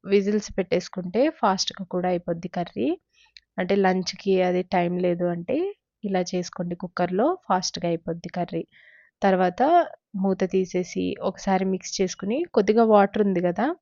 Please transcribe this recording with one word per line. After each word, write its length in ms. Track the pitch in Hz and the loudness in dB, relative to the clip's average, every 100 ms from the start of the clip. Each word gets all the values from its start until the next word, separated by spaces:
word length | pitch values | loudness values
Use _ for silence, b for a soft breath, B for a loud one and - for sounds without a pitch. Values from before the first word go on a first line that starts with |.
| 185 | 2
విజిల్స్ 380 | 202 196 214 - - | 2 2 -2 -2 -6
పెట్టేసుకుంటే 640 | 180 180 - - 180 220 294 - | -2 -2 -4 -10 -4 0 0 2
ఫాస్ట్‌గా 460 | 214 190 - - 190 | 0 0 -4 -6 -6
కూడా 160 | 185 180 | -2 0
అయిపోద్ది 380 | 180 175 170 175 - | -2 -2 -6 -6 -6
కర్రీ. 320 | 175 - 254 359 _ b b b _ - | -6 -4 -2 -4 _ b b b _ -6
అంటే 120 | 185 202 | 0 2
లంచ్‌కి 480 | 190 185 185 - 196 185 180 | 2 2 -2 -6 0 2 2
అది 160 | 180 180 | 0 0
టైమ్ 220 | 185 175 180 180 | 0 0 0 0
లేదు 200 | 175 175 | 0 -2
అంటే 220 | 175 170 294 381 415 _ _ | -4 -2 -2 -2 -6 _ _
ఇలా 180 | 208 185 180 | -4 -2 -2
చేసుకోండి, 460 | 185 175 - 175 175 | -4 -6 -8 -8 -6
కుక్కర్‌లో 440 | 175 - 175 180 277 370 - | -8 -4 -2 2 0 0 0
ఫాస్ట్‌గా 400 | 185 - - 170 | -2 -2 -4 -4
అయిపోద్ది 380 | 165 - 170 175 - | -4 -6 -10 -8 -6
కర్రీ. 260 | 170 165 - b b b b _ | -6 -6 -8 b b b b _
తర్వాత 400 | 196 185 180 180 269 349 320 - _ 196 | 2 4 2 2 4 4 4 -6 _ -2
మూత 200 | 190 190 185 | 0 0 0
తీసేసి 520 | 190 185 185 180 185 180 - 185 | 0 0 -4 -4 -4 -4 -2 -6
ఒకసారి 360 | 185 - 185 190 | -4 0 0 0
మిక్స్ 200 | 185 - - | -2 -6 -4
చేసుకుని 400 | 185 - 196 254 349 - | -4 -2 -4 -4 0 0
కొద్దిగా 300 | 202 220 226 | 4 4 6
వాటర్ 300 | 208 196 208 202 | 6 6 2 0
ఉంది 160 | 185 180 | 2 0
కదా 200 | 175 254 359 | 0 -2 -4